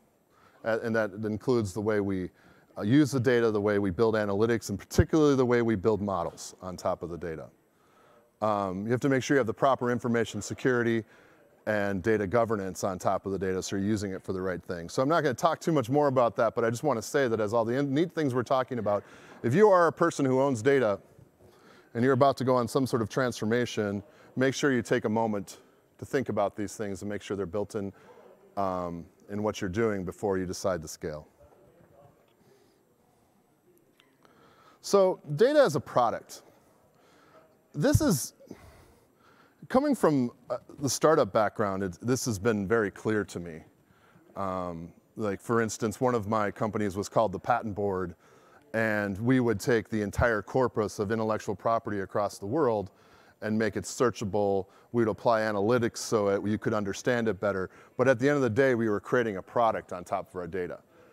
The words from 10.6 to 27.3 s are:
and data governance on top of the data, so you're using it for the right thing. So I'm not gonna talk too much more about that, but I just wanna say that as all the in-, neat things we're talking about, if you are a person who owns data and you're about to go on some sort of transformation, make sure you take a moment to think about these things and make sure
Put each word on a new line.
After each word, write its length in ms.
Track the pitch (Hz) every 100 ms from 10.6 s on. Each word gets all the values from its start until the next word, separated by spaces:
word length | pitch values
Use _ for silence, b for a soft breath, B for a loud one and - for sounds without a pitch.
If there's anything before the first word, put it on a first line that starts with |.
| 135 123 117 113 107 b b b b b -
and 360 | 107 101 98
data 240 | 110 107 98
governance 580 | 117 113 107 95 90
on 140 | 107 90
top 280 | 113 92 98
of 60 |
the 60 | 95
data, 240 | 95 92
so 140 | - 101
you're 80 |
using 280 | 98 107 101
it 100 | 92
for 100 | -
the 80 | 92
right 220 | 92 87
thing. 260 | - 87 85
So 140 | -
I'm 80 | 135
not 120 | 165
gonna 120 | 147
talk 260 | 113 170 151
too 120 | -
much 180 | 151 117
more 160 | 147 143
about 300 | 127 117 -
that, 180 | 113
but 100 | 120
I 60 | 113
just 120 | 117
wanna 200 | 151 117
say 260 | - 143 127
that 100 | 110
as 140 | 107
all 140 | 117 113
the 80 |
in-, 180 | 127 143
neat 200 | 135 175
things 220 | 160 143
we're 80 | 123
talking 360 | 113 131 127 120
about, 260 | 104 101 - B B B
if 120 | 123
you 140 | 160 214
are 200 | 180 165
a 40 |
person 320 | - 170 -
who 160 | 135 131
owns 220 | 139 120
data 360 | 127 139 110 98 - - - _ - B B B B
and 100 | 117
you're 120 | 127
about 240 | 127 139 -
to 60 |
go 100 | 127
on 120 | 127 113
some 200 | 139 131
sort 160 | 123
of 80 | 107
transformation, 920 | 143 127 - 110 120 117 113 104 101 - B B 123
make 180 | 135
sure 180 | - 147
you 80 | 123
take 240 | - 123
a 40 | 110
moment 500 | 113 113 101 92 - b b b -
to 80 | -
think 240 | 139 120
about 260 | 107 98 -
these 200 | 98 -
things 260 | 101 95
and 80 | 104
make 100 | 104
sure 160 | -